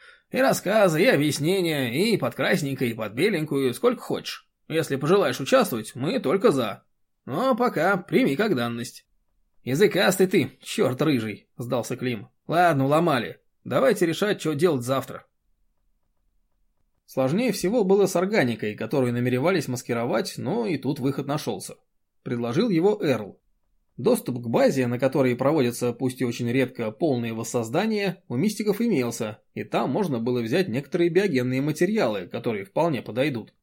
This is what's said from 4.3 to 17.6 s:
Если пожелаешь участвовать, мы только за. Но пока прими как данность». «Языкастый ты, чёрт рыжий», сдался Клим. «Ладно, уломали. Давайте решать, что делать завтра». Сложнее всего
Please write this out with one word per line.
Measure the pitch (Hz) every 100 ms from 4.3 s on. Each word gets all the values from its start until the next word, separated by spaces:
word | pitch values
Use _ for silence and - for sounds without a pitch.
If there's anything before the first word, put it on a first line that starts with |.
| - _ _ -
Если | 156 156 135
пожелаешь | 147 196 156 127
участвовать, | 135 175 202 117 107 -
мы | 143 254
только | 131 190 226
за. | 139 107 98 _ _ _ _ -
Но | 143 262 233
пока | 240 - 170 196
прими | - - 175 139
как | 220 135
данность». | 117 117 123 - _ _ _ _ _ _
«Языкастый | - 139 202 170 214 185 190
ты, | 196 127 -
чёрт | - - 156 127
рыжий», | 151 131 110 98 _ -
сдался | 120 127 110 123
Клим. | 127 113 - _ -
«Ладно, | 156 180 143 135
уломали. | 151 170 131 87 - _ _ 127
Давайте | 131 262 190 170
решать, | 151 208 190
что | 156
делать | 147 180 139
завтра». | 120 135 - - - _ _ _ _ _ _ _ _ _ _ _ _ _ _ _ _ _ _
Сложнее | - 131 180 247
всего | -